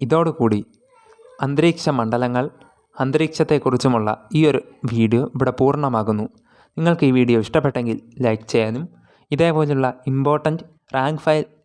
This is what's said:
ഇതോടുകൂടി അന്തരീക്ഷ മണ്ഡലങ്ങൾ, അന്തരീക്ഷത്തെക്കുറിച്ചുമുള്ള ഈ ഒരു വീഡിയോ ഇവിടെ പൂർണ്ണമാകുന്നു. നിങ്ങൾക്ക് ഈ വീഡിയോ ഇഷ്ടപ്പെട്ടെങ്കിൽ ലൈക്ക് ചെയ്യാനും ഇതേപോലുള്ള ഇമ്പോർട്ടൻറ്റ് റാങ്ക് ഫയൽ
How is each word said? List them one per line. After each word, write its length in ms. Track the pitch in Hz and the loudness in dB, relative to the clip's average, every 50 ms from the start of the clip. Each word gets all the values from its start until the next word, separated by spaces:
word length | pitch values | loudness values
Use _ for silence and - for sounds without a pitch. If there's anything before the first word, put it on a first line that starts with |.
| 135 | -2
ഇതോടുകൂടി 560 | 117 156 165 165 165 - - 120 113 107 104 101 - _ _ _ _ _ _ _ _ _ _ - - - - - | 0 0 2 2 0 0 0 0 2 2 0 -2 -8 _ _ _ _ _ _ _ _ _ _ -20 -20 -8 -6 -4
അന്തരീക്ഷ 420 | 135 143 139 160 170 165 170 - 160 143 127 | -2 0 2 2 2 0 0 -2 -2 -2 0
മണ്ഡലങ്ങൾ, 460 | 113 110 113 120 123 123 123 123 131 - - _ - _ _ _ _ _ _ - 135 | -2 0 0 0 0 0 0 -2 -4 -4 -8 _ -20 _ _ _ _ _ _ -4 -2
അന്തരീക്ഷത്തെക്കുറിച്ചുമുള്ള 1040 | 135 135 151 160 151 - - 160 - 156 139 - 135 127 120 - 135 127 113 107 107 110 - - - - 151 | 0 0 0 0 0 0 -2 0 0 0 0 2 0 0 2 2 2 2 2 0 -2 -4 -4 -8 -2 0 2
ഈ 20 | 156 151 | 4 4
ഒരു 100 | 131 - - - - _ - 117 117 | 2 0 -2 -8 -12 _ -8 -4 0
വീഡിയോ 300 | 117 113 107 113 117 143 - - | 0 2 2 2 0 0 -2 -4
ഇവിടെ 180 | 131 131 127 127 - | -2 -2 -2 0 2
പൂർണ്ണമാകുന്നു. 680 | 135 135 143 147 147 135 120 110 107 107 107 104 107 - - _ _ _ _ _ _ _ _ | 2 2 2 0 -2 -2 -2 -2 -2 -2 -2 -4 -6 -8 -12 _ _ _ _ _ _ _ _
നിങ്ങൾക്ക് 280 | - 160 170 170 170 156 135 | -2 0 0 2 2 2 2
ഈ 40 | 127 127 | 4 4
വീഡിയോ 200 | 123 120 120 113 104 | 4 4 2 2 0
ഇഷ്ടപ്പെട്ടെങ്കിൽ 520 | - - 160 135 143 - 127 120 117 110 - - - - - - | 0 -2 0 0 0 -2 -2 -4 -4 -6 -6 -10 -14 -6 -2 -2
ലൈക്ക് 240 | 113 110 110 - - - | 0 0 -2 -4 -2 0
ചെയ്യാനും 320 | 117 110 110 113 127 165 170 - _ _ _ _ _ _ _ 151 | 0 0 0 -4 -6 -8 -10 -14 _ _ _ _ _ _ _ -2
ഇതേപോലുള്ള 520 | 135 165 170 160 156 156 147 143 135 131 127 123 - - 135 | 0 0 2 2 0 0 0 0 0 0 -2 -4 -6 -6 -4
ഇമ്പോർട്ടൻറ്റ് 540 | 131 135 139 143 147 147 147 156 156 165 - - _ _ _ _ - | -2 0 0 0 0 0 0 -2 -4 -4 -8 -14 _ _ _ _ -4
റാങ്ക് 260 | 131 131 143 156 151 - | -2 -2 -2 -4 -2 -2
ഫയൽ 200 | 165 156 156 147 - _ _ _ | 0 0 0 -2 -6 _ _ _